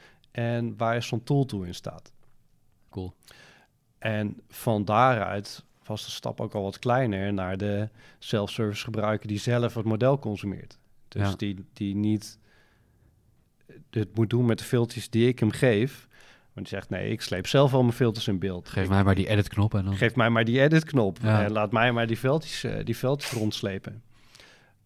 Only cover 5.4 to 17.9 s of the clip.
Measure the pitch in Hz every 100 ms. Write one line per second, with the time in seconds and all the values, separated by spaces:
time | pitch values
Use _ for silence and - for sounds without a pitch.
5.4 | 104 - - _ - 107 - - - -
6.4 | 110 107 98 - 123 123 123 95 101 98
7.4 | 92 95 104 101 107 - - _ - 107
8.4 | 101 - 107 101 120 110 107 107 104 104
9.4 | - 120 117 117 110 107 127 143 110 98
10.4 | 101 92 - - _ _ _ 101 101 95
11.4 | 101 95 - - 101 101 107 107 - -
12.4 | _ _ _ _ _ _ _ _ _ _
13.4 | _ _ - - - 110 104 113 113 120
14.4 | 120 110 - 120 117 117 - 113 120 123
15.4 | 107 - 131 104 135 - - - - -
16.4 | _ - 92 98 - 95 104 110 - 92
17.4 | 87 135 139 131 123